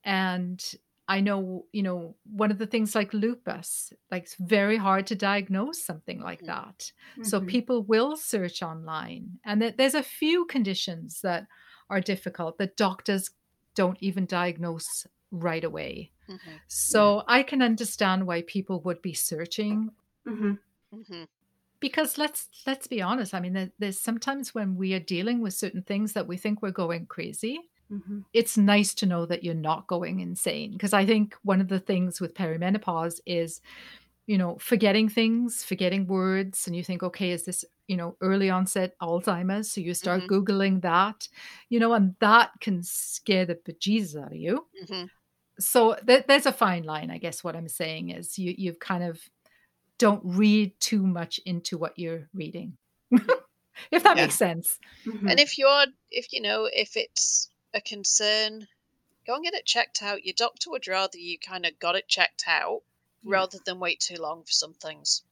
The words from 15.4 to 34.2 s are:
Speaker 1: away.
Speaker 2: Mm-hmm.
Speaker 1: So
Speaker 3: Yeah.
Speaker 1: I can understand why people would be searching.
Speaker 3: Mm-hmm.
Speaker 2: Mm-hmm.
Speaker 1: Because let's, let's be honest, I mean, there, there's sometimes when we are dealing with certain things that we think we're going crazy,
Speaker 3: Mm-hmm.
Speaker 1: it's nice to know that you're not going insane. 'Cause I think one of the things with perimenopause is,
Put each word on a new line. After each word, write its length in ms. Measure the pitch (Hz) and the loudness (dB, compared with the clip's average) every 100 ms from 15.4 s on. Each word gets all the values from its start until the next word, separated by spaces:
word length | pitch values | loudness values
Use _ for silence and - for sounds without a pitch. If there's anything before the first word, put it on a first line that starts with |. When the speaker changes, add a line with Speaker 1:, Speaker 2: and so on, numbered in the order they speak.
| 170 165 | -2 -2
Speaker 1:
away. 460 | 165 156 143 - - _ - | -4 -6 -8 -10 -14 _ -20
Speaker 2:
Mm-hmm. 220 | 185 165 156 _ | -18 -18 -20 _
Speaker 1:
So 520 | - - 220 208 202 | -4 2 6 6 4
Speaker 3:
Yeah. 40 | - | 4
Speaker 1:
I 140 | 247 | 4
can 180 | 269 277 | 4 2
understand 640 | 240 226 233 - 196 185 185 | 2 2 -2 0 4 4 2
why 160 | 170 | -2
people 380 | 170 202 190 185 | -2 -4 -2 -4
would 180 | 180 170 | -2 -4
be 140 | 180 | -6
searching. 760 | 156 - 156 170 - 208 214 220 _ _ _ - | -6 -6 -6 -6 -4 -2 -2 -2 _ _ _ -10
Speaker 3:
Mm-hmm. 260 | 214 208 202 _ _ _ | -4 -4 -4 _ _ _
Speaker 2:
Mm-hmm. 300 | 208 208 175 160 _ _ _ _ _ | -20 -16 -16 -18 _ _ _ _ _
Speaker 1:
Because 380 | 277 - 311 - | -4 0 -2 0
let's, 300 | 302 302 - - - | -4 -4 -12 -10 -6
let's 220 | 269 - | -6 -4
be 120 | 240 | -4
honest, 320 | 185 247 196 | -2 -2 -4
I 60 | 185 | -4
mean, 120 | 180 | -4
there, 180 | 190 185 _ | -4 -4 _
there's 220 | 208 190 | -6 -4
sometimes 520 | - 226 - 277 262 | -4 -4 -4 -6 -6
when 220 | 233 202 185 | -4 -4 -2
we 180 | 190 | -2
are 60 | 190 | -2
dealing 400 | - 175 208 240 | -2 -2 0 0
with 140 | 214 | -2
certain 280 | 190 190 185 | -4 -6 -6
things 300 | 185 202 214 | -4 -2 -2
that 120 | 208 - | -4 -6
we 100 | 180 | -4
think 240 | 214 214 | -4 -2
we're 100 | 202 | -4
going 340 | 185 170 170 170 | -2 -2 -4 -8
crazy, 540 | - 165 - 220 302 339 _ _ | -10 -8 -6 -6 -6 -12 _ _
Speaker 3:
Mm-hmm. 300 | 208 180 208 196 | -12 -10 -12 0
Speaker 1:
it's 240 | 233 226 - | 0 2 4
nice 340 | 202 208 202 - | 6 6 4 2
to 100 | 190 | 0
know 180 | 175 | 0
that 180 | 170 170 | -2 -4
you're 120 | 170 | -2
not 320 | 165 151 160 - | -4 0 -2 0
going 340 | 175 170 185 | -2 -2 -4
insane. 560 | 175 180 180 151 - - | -6 -4 -4 -4 -6 -4
'Cause 160 | 202 | 2
I 140 | 202 196 | 4 6
think 280 | 220 208 - | 4 2 -2
one 160 | 196 190 | 2 2
of 60 | 185 | 2
the 120 | 190 | -2
things 400 | 190 190 180 170 | 0 0 0 -2
with 140 | 175 | -6
perimenopause 840 | - 175 160 180 208 214 165 165 170 | -4 -4 -2 0 0 0 -2 -2 -6
is, 380 | - 175 165 - - - - - _ _ | -4 -2 -2 -6 -18 -20 -20 -20 _ _